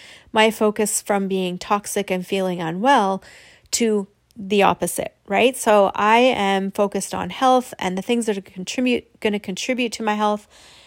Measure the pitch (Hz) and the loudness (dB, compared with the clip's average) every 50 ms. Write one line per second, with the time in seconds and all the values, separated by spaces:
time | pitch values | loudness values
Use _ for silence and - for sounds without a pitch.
0 | - - - - _ _ - 220 220 220 214 - 220 214 208 - 214 208 - - | -20 -20 -20 -20 _ _ 2 4 4 4 4 2 0 0 2 0 -2 -2 -2 -2
1 | - - 208 202 196 185 196 190 185 180 180 180 - - 214 202 208 - - 208 | -2 -2 -2 0 0 -2 -2 -2 -2 -2 -4 -6 -4 -2 -2 -2 -2 -4 -4 -4
2 | 196 202 190 185 180 - 196 196 190 185 180 175 175 160 165 185 208 269 285 247 | -2 -2 -4 -4 -4 -2 -2 -2 -2 -2 -2 -4 -4 -4 -4 0 2 4 4 4
3 | 202 190 190 190 - - - - - - - _ _ _ - - 233 226 214 208 | 4 2 0 -4 -6 -12 -20 -20 -20 -20 -20 _ _ _ -4 0 2 2 2 0
4 | 196 - _ _ _ _ _ - 196 190 208 202 190 - 180 - 180 175 - - | -2 -4 _ _ _ _ _ -14 -6 0 2 4 4 4 2 0 -2 -4 -4 -6
5 | - - - _ _ - 196 196 214 254 254 - - 233 214 208 196 185 - - | -6 -8 -10 _ _ -2 2 2 2 2 2 0 2 4 4 6 4 4 2 0
6 | 202 214 220 233 247 254 240 - 202 196 196 196 196 196 190 - 208 202 - 196 | 2 4 4 4 4 4 2 2 0 0 0 0 -2 -2 -2 -2 -2 -2 -2 -4
7 | 190 - - 185 190 180 180 - 262 254 254 254 247 - - - - 185 185 190 | -6 -6 -6 -6 -8 -8 -4 0 2 4 4 4 2 -2 -6 -8 -6 -4 -4 -4
8 | 190 - 240 233 226 226 208 196 190 - - 190 185 - - - 254 254 240 233 | -2 -2 -2 0 0 -2 -4 -4 -6 -10 -12 -12 -10 -8 -4 -2 0 0 0 -2
9 | - _ _ _ - 220 208 208 - - 190 - - - 254 240 247 226 214 - | -4 _ _ _ -4 -2 -2 -4 -4 -8 -8 -6 -4 -4 -2 -2 -2 -4 -4 -4
10 | 226 214 208 208 214 208 208 208 - _ _ - - - - - - | -4 -2 -2 0 0 0 0 -2 -6 _ _ -20 -20 -20 -20 -20 -20